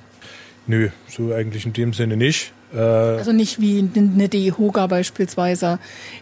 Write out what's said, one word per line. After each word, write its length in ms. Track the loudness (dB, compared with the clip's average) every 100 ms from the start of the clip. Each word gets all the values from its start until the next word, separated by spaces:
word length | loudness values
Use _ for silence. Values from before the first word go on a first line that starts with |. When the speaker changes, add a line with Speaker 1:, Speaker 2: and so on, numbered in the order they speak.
| -20 -20 -20 -20 -20 -12 -2
Speaker 1:
Nö, 260 | 0 0 -2 -14
so 240 | -8 -4
eigentlich 320 | -2 -4 -6 -6
in 80 |
dem 180 | -2 -2
Sinne 240 | -2 -2 0
nicht. 380 | 0 0 -4 -14 -10
Äh, 60 | -2
Speaker 2:
Also 540 | 2 4 2 0 0
nicht 260 | 2 2 0
wie 200 | 0 2
n-, 120 | 2 2 4 4
eine 140 | 2
D 180 | 2 0
E 40 |
hoga 340 | 0 0 2 0
beispielsweise 880 | 0 -2 -2 -4 -2 -2 0 0 -2 -6 -20 -18 -18